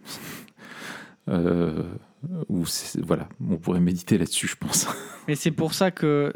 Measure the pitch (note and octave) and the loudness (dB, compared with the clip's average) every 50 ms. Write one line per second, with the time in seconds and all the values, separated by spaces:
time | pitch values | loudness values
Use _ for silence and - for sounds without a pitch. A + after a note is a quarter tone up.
0 | - - - - - - - - - - _ - - - - - - - - - | -16 -14 -14 -12 -12 -12 -12 -14 -16 -18 _ -20 -20 -18 -16 -14 -12 -12 -12 -14
1 | - - - _ - - - F2 E2+ F2 F2 F2 E2+ D#2+ D#2 E2+ F2 E2+ F#2 - | -16 -18 -18 _ -4 0 2 4 4 4 4 4 4 2 0 -2 -4 -4 -6 -12
2 | - _ _ - C3+ E3 F#3 E3 - - G2 F2 E2 - - - - - - - | -14 _ _ -12 -10 -8 -6 -6 -4 -2 0 0 0 -2 -4 -6 -6 -4 -4 -2
3 | - E2 E2+ D2+ - - - - E2+ F2 F2 D#2+ - F2+ F2+ F2 F2 F2 F2+ F2 | 0 2 0 0 0 -8 -10 -6 -2 -2 -2 0 0 2 4 4 6 4 4 2
4 | - - A2+ F#2 E2+ - - - - - - - - - - - - - - - | 2 4 4 4 4 2 0 -2 -4 -4 -6 -6 -4 -2 0 0 0 -2 -4 -6
5 | - - - - - - D3+ C#3+ - E3+ D3 - D#3+ D#3 D#3+ - F#3+ F#3 F3+ - | -10 -14 -14 -10 -4 -4 -2 0 0 0 2 2 0 0 2 2 2 2 2 2
6 | E3 D3+ D3 C#3+ C#3+ D3 - | 2 4 4 4 2 0 -2